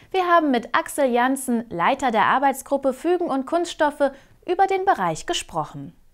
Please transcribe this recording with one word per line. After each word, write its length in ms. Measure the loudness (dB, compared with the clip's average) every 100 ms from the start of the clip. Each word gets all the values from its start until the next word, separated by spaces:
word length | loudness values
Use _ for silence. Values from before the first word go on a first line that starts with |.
| -6
Wir 140 | -2 4
haben 240 | 4 4
mit 240 | 0 0
Axel 300 | -4 -2 0
Janssen, 640 | 2 2 0 0 -2 -4 -4
Leiter 420 | -2 0 0 0
der 140 | 2
Arbeitsgruppe 680 | 2 2 2 0 -4 -2 -2
Fügen 320 | -2 0 0 0
und 200 | -4 -2
Kunststoffe, 640 | -2 -2 0 0 2 -2 -2 -18 _ -2
über 200 | 2 2
den 180 | 2
Bereich 420 | 2 2 0 -2 -4
gesprochen. 680 | -6 -4 -6 -6 -10 -16 -18 _